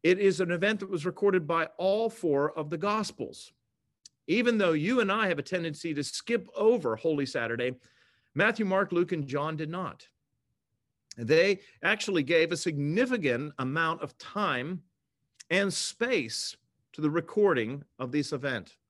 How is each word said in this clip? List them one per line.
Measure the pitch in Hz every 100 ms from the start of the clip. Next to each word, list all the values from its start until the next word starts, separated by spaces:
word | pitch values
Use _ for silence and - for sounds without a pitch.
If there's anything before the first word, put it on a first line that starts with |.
It | 160 185
is | 196 165
an | 175
event | 175 202 214
that | 196
was | 180
recorded | 170 - 202 185 151
by | 165 160 -
all | 190 208 226
four | 226 170 139 147 -
of | 147
the | 165
Gospels. | 202 214 202 - 120 - - _ _ _ _ _ - _ -
Even | 202 240 226
though | 185
you | 156 170 254
and | 202
I | 208 202
have | 156
a |
tendency | - 185 165 147 170
to | 147
skip | 147 - - 233 -
over | - 214 240 135
Holy | 110 165 147 135
Saturday, | 135 113 117 127 - _ _ _ _ _ 143
Matthew, | 208 214
Mark, | 202 190 202
Luke, | 175 180
and | 170 139
John | 143 151 156
did | 156
not. | 180 160 - - _ _ _ _ _ _ _ _ _ _ -
They | 117 156 190 196 - _
actually | 180 214 - 175
gave | 135 170 160
a | 165
significant | 175 147 143 180 254 247 143 120 147 -
amount | 131 156 160 160
of | 147 _
time | - 208 196 127 143 185 _ _ _ _ _ _ -
and | 180 202
space | - - - 240 220 110 - - - _ _ _
to | -
the | 151
recording | 165 165 - 202 139 113 143 - -
of | 127
this | 147 143
event | 139 139 120 90 _